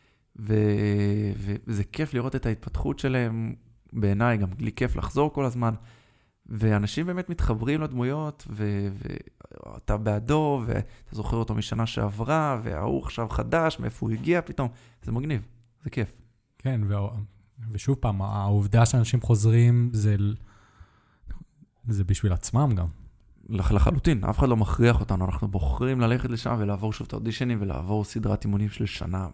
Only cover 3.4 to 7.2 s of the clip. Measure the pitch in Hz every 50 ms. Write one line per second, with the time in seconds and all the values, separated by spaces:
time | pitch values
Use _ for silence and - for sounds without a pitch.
3.4 | 113 113 - - _ _ _ _ _ _ - 117 107 98 101 101 117 120 117 107
4.4 | 101 92 92 120 113 110 - - 127 123 - - - - - 139 147 151 - 143
5.4 | 139 123 120 120 120 117 110 101 - - - _ _ _ _ _ _ _ _ _
6.4 | _ - 113 107 110 110 107 104 104 101 - 143 165 180 175 185